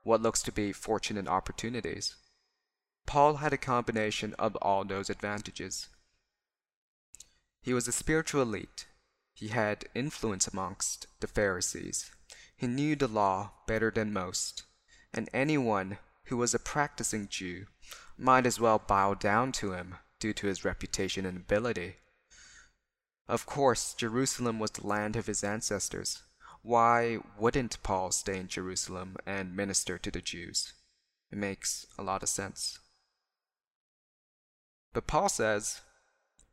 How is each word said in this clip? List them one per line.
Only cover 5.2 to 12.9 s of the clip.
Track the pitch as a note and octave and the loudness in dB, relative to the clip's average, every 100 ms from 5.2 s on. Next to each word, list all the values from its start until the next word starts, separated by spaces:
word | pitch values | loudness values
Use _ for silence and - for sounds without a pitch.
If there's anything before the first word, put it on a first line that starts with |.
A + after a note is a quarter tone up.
| G2+ G#2 G#2+ - F#2 - - - _ _ _ _ _ _ _ _ _ _ _ - - _ _ _ | -4 -4 -6 -10 -8 -8 -10 -16 _ _ _ _ _ _ _ _ _ _ _ -20 -20 _ _ _
He | - | -2
was | B2 A#2+ | 0 0
a | |
spiritual | A#2+ - D#3 D#3+ D3 | -2 2 0 2 0
elite. | B2 G2+ - - - _ _ _ _ | 0 -2 -8 -12 -18 _ _ _ _
He | - G#2+ | -12 -4
had | A#2 G#2+ G#2 - | 0 0 0 -4
influence | A#2 C#3+ - A#2+ F#2+ - | -4 -4 -2 -2 0 -2
amongst | F#2+ F#2 G2+ - - - _ | -2 -4 -4 -6 -6 -12 _
the | G#2+ | -4
Pharisees. | - G2+ F2+ - - - - - - - - - _ | 2 2 2 -2 -6 -6 -6 -8 -14 -20 -20 -20 _
He | B2 | -2
knew | B2+ D3 | 2 2